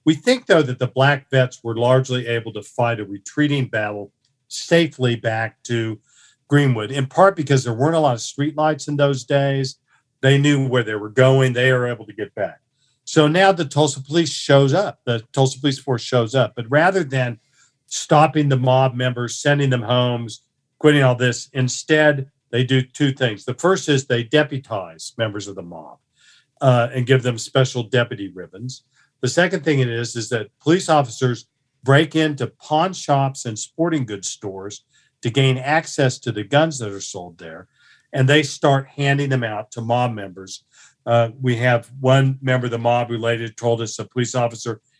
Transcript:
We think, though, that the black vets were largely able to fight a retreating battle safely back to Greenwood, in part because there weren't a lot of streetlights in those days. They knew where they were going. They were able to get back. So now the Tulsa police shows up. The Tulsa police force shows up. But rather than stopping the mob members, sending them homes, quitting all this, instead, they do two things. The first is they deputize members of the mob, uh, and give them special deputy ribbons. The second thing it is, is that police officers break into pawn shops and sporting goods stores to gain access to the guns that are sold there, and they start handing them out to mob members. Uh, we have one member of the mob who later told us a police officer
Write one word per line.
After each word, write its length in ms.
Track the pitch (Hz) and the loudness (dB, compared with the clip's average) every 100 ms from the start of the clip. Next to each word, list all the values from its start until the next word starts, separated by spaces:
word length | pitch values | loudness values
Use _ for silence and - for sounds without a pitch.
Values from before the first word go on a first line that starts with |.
We 80 | 156 | -2
think, 320 | 160 247 247 | 0 0 0
though, 160 | - 170 | 2 2
that 180 | 135 127 | 2 -2
the 80 | 127 | -4
black 440 | 131 135 139 - | 2 2 2 0
vets 340 | 131 127 - | 0 0 -4
were 100 | 117 | -8
largely 520 | 113 120 131 131 127 117 | -2 2 2 0 -4 -4
able 260 | 117 110 | -6 -6
to 100 | 104 | -12
fight 380 | - - 117 110 | -10 -4 -2 -4
a 40 | 98 | -8
retreating 640 | 101 - - 147 143 127 | -12 -8 -2 0 0 -2
battle 440 | 110 104 104 101 _ _ _ _ | -4 -6 -8 -12 _ _ _ _
safely 680 | - - 170 156 - 127 113 | -14 0 2 2 0 -2 -2
back 460 | 117 110 110 - | -4 -4 -6 -8
to 380 | - 117 113 110 _ _ _ _ - | -6 -4 -4 -8 _ _ _ _ 0
Greenwood, 440 | 143 139 117 107 | 2 2 0 -4
in 140 | 139 135 | -6 -2
part 280 | - 196 | 4 4
because 300 | 165 143 135 | 4 0 0
there 80 | 123 | 0
weren't 240 | 113 147 165 | -2 0 2
a 40 | |
lot 140 | 147 | 0
of 60 | 117 | 0
streetlights 680 | - - 147 147 156 151 - | -6 -6 -6 -2 -2 -2 -4
in 80 | 147 | 0
those 280 | 139 135 | 0 0
days. 540 | - 143 139 135 135 - _ _ _ _ | -2 0 0 -2 -4 -8 _ _ _ _
They 160 | 135 139 | 2 4
knew 320 | 147 143 131 | 4 2 2
where 140 | 123 | 0
they 140 | 110 107 | -2 -4
were 120 | 107 | -2
going. 460 | 107 131 135 131 | 4 6 6 4
They 180 | 123 131 | 2 2
were 160 | 127 123 | 2 0
able 160 | 117 | -6
to 80 | 104 | -10
get 220 | 101 101 | -10 -10
back. 260 | - 95 - _ _ _ _ - | -6 -6 -8 _ _ _ _ -2
So 200 | 160 151 | 2 4
now 260 | 170 196 | 4 4
the 120 | 180 | 2
Tulsa 380 | 143 143 151 139 | 0 0 0 -2
police 300 | 135 170 165 | -4 -2 -2
shows 420 | - - 139 139 | -2 4 4 6
up. 260 | 165 190 - | 2 -2 -4
The 180 | - 117 - | -4 -4 -2
Tulsa 280 | 139 135 131 | 0 0 0
police 180 | 143 135 | -4 -4
force 240 | - 117 | -4 -6
shows 320 | - 127 113 | -2 -2 0
up. 200 | 131 110 | 0 0
But 120 | - 113 | -4 -2
rather 340 | 147 175 190 | 2 2 0
than 340 | 143 135 123 113 _ _ _ _ _ | -2 -4 -4 -8 _ _ _ _ _
stopping 640 | - - 151 156 156 147 | -8 2 4 6 4 2
the 60 | 131 | 2
mob 380 | 127 131 131 | 4 4 2
members, 420 | 120 127 123 120 - | 0 -4 -4 -6 -2
sending 340 | 147 143 139 | 0 2 2
them 120 | 127 | 0
homes, 600 | 110 123 123 120 117 - _ _ _ - | 0 0 0 -2 -8 -14 _ _ _ 2
quitting 240 | 151 147 | 4 6
all 120 | 131 | 4
this, 340 | 123 123 117 - | 2 0 -2 -6
instead, 800 | 139 127 - - 156 151 143 135 _ _ | -4 -4 -4 2 4 4 2 -4 _ _
they 140 | 117 | -2
do 180 | 127 131 | 2 0
two 300 | 127 - 143 | 0 -2 -2
things. 320 | 135 123 104 | 0 -2 -2
The 100 | - | -10
first 340 | - 175 185 156 | -2 0 2 2
is 180 | 139 135 | 0 0
they 160 | 120 | -4
deputize 920 | 113 151 147 135 - 107 85 82 - - | 0 0 0 -4 -8 -8 -10 -14 -14 -6
members 300 | 110 104 101 | -6 -6 -12
of 60 | |
the 80 | 92 | -14
mob, 360 | 87 82 78 - _ _ _ _ _ - | -14 -16 -20 -20 _ _ _ _ _ 0
uh, 280 | 139 123 120 | 4 4 2
and 100 | 127 | 0
give 180 | 120 127 | 2 2
them 140 | 123 113 | 2 -4
special 460 | - 135 131 127 | -2 0 0 -2
deputy 460 | 107 123 120 104 98 | -2 -2 -2 -6 -12
ribbons. 560 | 90 85 98 123 131 _ _ _ _ | -14 -18 -14 -14 -16 _ _ _ _
The 80 | 127 | -4
second 360 | - 180 180 | 0 0 0
thing 160 | 147 139 | 0 0
it 80 | 123 | 0
is, 280 | 117 117 117 | -4 -6 -8
is 120 | 110 | -6
that 180 | 117 104 _ | -6 -8 _
police 280 | 147 185 - | 0 2 2
officers 580 | 156 135 - 127 117 - _ _ _ | 2 0 -2 -2 -2 -10 _ _ _
break 320 | 135 139 160 156 | 4 4 4 0
into 300 | 156 139 117 | 0 -2 -8
pawn 460 | - - 156 185 | -10 -2 0 0
shops 520 | 180 - 139 135 135 | -4 -2 0 0 -4
and 140 | 120 107 | -10 -10
sporting 480 | - - 170 160 117 | -8 -4 -2 -2 -4
goods 220 | 101 90 | -8 -10
stores 560 | - 104 95 101 - _ _ _ _ | -12 -12 -12 -14 -16 _ _ _ _
to 100 | 135 | -4
gain 280 | 139 135 131 | 0 2 0
access 600 | 131 156 160 - 131 - | -2 -2 -2 0 0 -2
to 120 | 127 | -6
the 120 | 104 | -6
guns 340 | 101 143 165 135 | 0 2 2 -2
that 140 | 107 | -8
are 80 | 98 | -10
sold 380 | - 95 87 82 | -12 -12 -14 -16
there, 300 | 82 82 92 _ _ _ _ | -18 -18 -20 _ _ _ _
and 160 | 139 131 | 0 2
they 140 | 151 | 2
start 440 | 143 - 151 135 135 | 0 0 2 2 -2
handing 440 | - 143 139 139 | -4 0 0 0
them 140 | 131 | -2
out 280 | 117 107 110 | -4 -6 -10
to 80 | 123 | -8
mob 340 | 113 120 123 | -2 0 -2
members. 500 | 104 98 92 95 - _ _ - _ 113 | -4 -12 -14 -16 -18 _ _ -20 _ -2
Uh, 240 | 117 117 127 | 0 0 -2
we 160 | 127 113 | -2 0
have 340 | 127 120 - 131 | 2 0 -2 -4
one 380 | 131 135 135 135 | 2 4 2 0
member 260 | 131 127 120 | -2 -2 -2
of 40 | |
the 80 | 117 | -2
mob 300 | 120 120 117 | 0 0 -2
who 100 | 113 | -4
later 300 | 117 117 113 | -2 -4 -6
told 340 | - 120 117 | -4 -2 -2
us 160 | 110 - | -4 -10
a 60 | |
police 300 | 104 127 120 | -8 -4 -4
officer 460 | 127 120 113 117 110 _ | -2 -4 -4 -10 -10 _